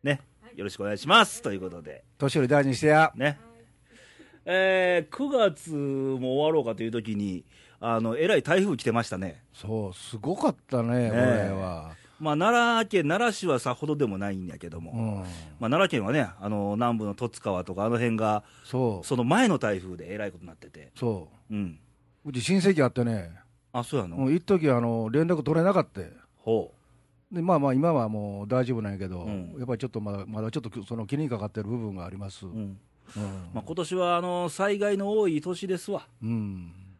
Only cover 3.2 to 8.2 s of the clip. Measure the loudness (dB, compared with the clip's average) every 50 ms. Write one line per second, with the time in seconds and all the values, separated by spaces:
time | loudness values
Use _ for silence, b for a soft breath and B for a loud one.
3.2 | 0 0 -2 -2 -12 -20 -20 -20 -20 _ _ _ _ B B B B B B B
4.2 | B B B B B 0 2 4 4 4 4 4 4 4 4 2 2 -2 -4 -4
5.2 | -4 0 4 4 4 4 2 0 -10 -6 -4 -2 -2 -2 0 0 0 0 0 0
6.2 | 0 0 2 4 4 4 4 4 2 2 -2 -2 -4 -2 -2 -4 -4 -2 -2 -2
7.2 | -2 -2 -4 -6 -8 b b b b b b b -2 0 0 2 2 0 0 0